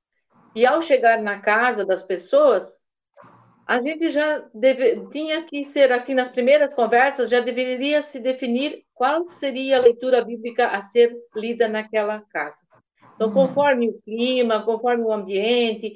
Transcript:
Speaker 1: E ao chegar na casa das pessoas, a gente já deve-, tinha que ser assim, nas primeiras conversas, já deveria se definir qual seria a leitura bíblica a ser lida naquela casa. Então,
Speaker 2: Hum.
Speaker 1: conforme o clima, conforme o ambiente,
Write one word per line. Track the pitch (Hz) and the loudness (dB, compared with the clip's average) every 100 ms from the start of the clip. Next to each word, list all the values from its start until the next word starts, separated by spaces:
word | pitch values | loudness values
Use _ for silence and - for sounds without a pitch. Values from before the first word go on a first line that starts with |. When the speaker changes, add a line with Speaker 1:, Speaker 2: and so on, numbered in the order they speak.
| _ _ _ _ _ | _ _ _ _ _
Speaker 1:
E | 220 247 | 2 2
ao | 311 | 2
chegar | 330 269 233 226 | 2 2 4 2
na | 208 202 | -2 -4
casa | 208 214 247 214 196 | 0 2 0 -2 -2
das | 180 | -2
pessoas, | - 180 - 277 294 196 - - _ _ _ _ - _ _ _ - | -4 -8 0 4 4 2 -2 -20 _ _ _ _ -20 _ _ _ -4
a | 240 | -2
gente | 262 320 320 | -2 -4 -2
já | 277 302 302 - | 0 -2 -2 -8
deve-, | 214 262 254 247 214 - | 0 2 2 0 0 -6
tinha | 285 311 311 | -10 -6 -6
que | 320 285 | -6 -10
ser | 277 285 262 | -6 2 2
assim, | 247 247 | 2 -2
nas | 262 254 | -2 -2
primeiras | 254 240 294 285 | -2 4 4 4
conversas, | 277 220 240 269 269 226 | 0 2 4 2 0 0
já | 247 | 0
deveria | 240 233 254 254 277 294 | 0 -4 -4 -2 0 -2
se | 294 262 | -2 -8
definir | 240 254 247 240 294 - _ | -6 -4 -2 -2 -4 -8 _
qual | - 254 311 349 | -4 -2 0 -4
seria | - 277 254 269 262 | -6 -6 -4 0 4
a | |
leitura | 247 240 254 247 | 4 4 0 0
bíblica | 214 233 233 233 233 | 0 -6 -8 -2 -2
a | 202 | -2
ser | 202 240 240 240 - 214 | -4 2 2 2 -14 -10
lida | 226 233 226 | -6 -2 -2
naquela | 214 214 214 208 214 | -2 -4 -4 -4 -6
casa. | 208 165 147 - _ _ _ _ _ - | -8 -10 -10 -12 _ _ _ _ _ -6
Então, | 220 | -2
Speaker 2:
Hum. | |
Speaker 1:
conforme | 202 262 277 285 254 233 | 2 2 2 2 2 0
o | 190 | -4
clima, | - 220 247 254 233 214 | -10 -4 -2 0 0 0
conforme | 233 226 247 240 | -2 -2 0 0
o | 226 | -2
ambiente, | 214 190 196 214 240 233 220 220 | -4 -4 -4 0 0 0 -4 -10